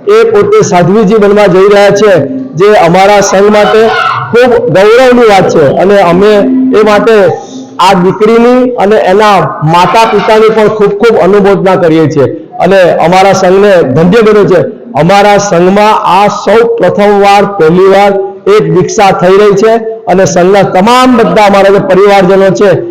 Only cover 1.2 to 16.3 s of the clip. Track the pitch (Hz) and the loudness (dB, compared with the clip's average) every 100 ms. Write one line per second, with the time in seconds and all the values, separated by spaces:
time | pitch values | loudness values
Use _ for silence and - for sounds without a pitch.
1.2 | 202 208 202 180 202 202 202 202 208 170 | 2 2 2 2 2 2 2 2 0 0
2.2 | 135 - - 147 202 208 165 180 196 208 | -2 -8 -10 -2 0 2 2 2 2 0
3.2 | 196 190 208 214 208 220 226 247 - - | 0 0 0 0 0 0 0 -2 -4 -6
4.2 | - 233 247 226 160 165 214 233 262 247 | -4 0 0 0 -2 0 2 2 2 2
5.2 | 226 196 - 175 147 - 185 202 175 175 | 2 2 0 0 0 0 0 0 0 0
6.2 | 208 208 196 - - 202 214 208 226 214 | 2 0 0 -2 -2 0 0 0 0 0
7.2 | 175 147 - - - - 180 196 180 151 | 0 -2 -10 -18 -14 -4 -2 0 -2 0
8.2 | 214 233 240 254 254 - 196 214 175 196 | 0 2 2 0 -2 -2 -2 0 0 0
9.2 | 214 190 147 - 151 170 180 226 226 208 | 2 0 -2 -6 -2 0 0 0 0 -2
10.2 | 208 220 220 220 214 214 202 196 233 196 | 0 0 0 0 -2 0 -2 0 0 0
11.2 | 175 202 196 180 185 180 170 160 151 143 | 0 0 0 0 -2 0 0 0 0 0
12.2 | 127 - - - 175 196 175 - 165 185 | -2 -6 -14 -4 0 2 0 0 0 0
13.2 | 196 185 185 196 208 180 135 135 180 226 | 0 0 0 2 2 2 0 0 0 2
14.2 | 214 208 175 175 - - - 135 165 202 | 2 2 0 0 -2 -10 -10 -4 0 0
15.2 | 208 202 180 175 180 202 214 214 - 180 | 2 0 -2 -2 0 0 0 -2 -2 0
16.2 | 202 | -2